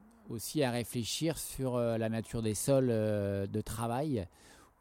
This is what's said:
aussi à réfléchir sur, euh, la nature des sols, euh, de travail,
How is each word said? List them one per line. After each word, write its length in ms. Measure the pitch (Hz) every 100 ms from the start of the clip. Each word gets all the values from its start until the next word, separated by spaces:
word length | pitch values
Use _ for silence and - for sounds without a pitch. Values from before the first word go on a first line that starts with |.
| - - -
aussi 320 | 117 - 156
à 100 | 131
réfléchir 680 | 120 113 123 107 - 160 147
sur, 380 | - - 131 123
euh, 220 | 117 113
la 120 | 113
nature 320 | 113 107 117
des 120 | 110
sols, 360 | 104 - 135 127
euh, 580 | 110 107 104 101 98 98
de 140 | 107
travail, 680 | - 110 117 120 156 120 95 - - - - _